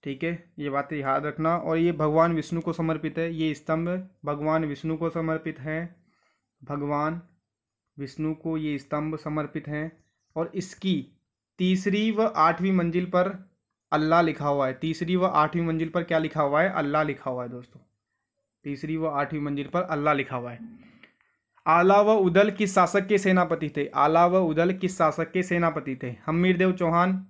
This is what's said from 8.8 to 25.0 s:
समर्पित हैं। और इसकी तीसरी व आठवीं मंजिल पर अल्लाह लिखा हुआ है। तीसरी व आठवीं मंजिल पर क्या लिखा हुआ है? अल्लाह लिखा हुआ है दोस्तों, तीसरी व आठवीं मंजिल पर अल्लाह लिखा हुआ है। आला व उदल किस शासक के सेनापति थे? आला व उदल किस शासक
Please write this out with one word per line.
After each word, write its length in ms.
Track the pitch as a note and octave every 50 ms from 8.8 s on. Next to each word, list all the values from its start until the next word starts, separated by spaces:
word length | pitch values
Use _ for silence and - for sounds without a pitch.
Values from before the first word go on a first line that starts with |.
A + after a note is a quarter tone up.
| C#3 _ - D3 D3+ D#3 D#3 D3+
समर्पित 500 | - D#3 D#3 D#3 D3 C#3+ - D#3 - C#3+
हैं। 220 | D3+ D3+ D#3 E3 E3 _ _ _ _ _ _ _ _
और 140 | D#3+ E3+ E3 -
इसकी 400 | G3 F3+ - - - - F#3+ F3 C#3+ C3 - _ _ _ _ _ _ _ _ _ -
तीसरी 520 | F3+ F#3 F#3+ F#3 F#3 G#3 F#3+ G#3 A3 A3+
व 160 | G#3+ G#3 A3
आठवीं 460 | - A3 D#3 D#3 E3 E3+ E3+ F3+ G3 F#3+
मंजिल 320 | F3+ E3+ E3+ D#3+ F3+ F3+
पर 260 | F3+ - F3+ F3+ F#3+ F3 F3+ - _ _ _ _ _ _ _ _ _
अल्लाह 280 | D3+ D#3 D#3 D#3 E3 E3+
लिखा 260 | E3+ D#3+ D3 - C#3+ D3
हुआ 180 | C#3+ C#3+ C3+
है। 60 | C3 C3
तीसरी 420 | - - D#3+ D#3+ - F3+ D#3+ F3+
व 100 | F3+ F3+
आठवीं 360 | F3+ - D3+ D3+ D3+ - E3+ E3+
मंजिल 240 | E3 D#3+ D#3+ E3 D#3+
पर 140 | - F3 E3+
क्या 140 | - E3 D#3+
लिखा 240 | D#3+ D3+ - D#3
हुआ 200 | D3+ C#3 C#3+ D3+
है? 80 | E3+ F#3+
अल्लाह 300 | - - D3+ C#3+ D3 D3+ D#3
लिखा 260 | D3 C#3 - - C3+
हुआ 120 | B2+ B2
है 60 | B2 A#2+
दोस्तों, 320 | B2+ B2 A#2+ _ _ - _ _ _ _ _ _ _ _ _ _ _ _ _ _ _ _ _
तीसरी 320 | D3 C#3+ C3+ D#3 D#3 D#3+
व 120 | D#3+ D#3+ D#3+
आठवीं 320 | D3 C#3 C#3+ C#3 D#3+ D3+
मंजिल 260 | D3 D3 C#3+ C#3 C#3 C#3
पर 140 | - F3 F3+
अल्लाह 300 | F3+ D#3 D3 D3 D3+ D3
लिखा 220 | C#3+ C3+ - C3+
हुआ 140 | B2 A#2+ A#2+
है। 80 | A#2+ A2+ - - - - - - _ _ - _ _ _ _ _ _ _ _ _ _ _ _
आला 340 | - D#3+ E3+ F3 F#3+ G3+ G3+
व 140 | G#3 G#3 A3 G#3+
उदल 320 | F#3+ F3+ E3 F#3+ G#3 G#3+
किस 220 | G3+ - G#3+ G3 -
शासक 320 | G3 F3+ F3+ - G3+ F#3+
के 120 | F#3+ G#3+ G3
सेनापति 520 | F#3+ F#3+ F#3 F#3 F3+ D#3+ E3 D#3+ D#3+ D3
थे? 160 | C#3+ D3+ C#3 -
आला 380 | - C#3 C#3 D3+ D#3+ E3 F3
व 160 | F3 F3+ F#3+ F#3
उदल 280 | E3 D#3 D#3 E3 F3+ F#3
किस 240 | F#3 F#3 F3+ F#3
शासक 320 | -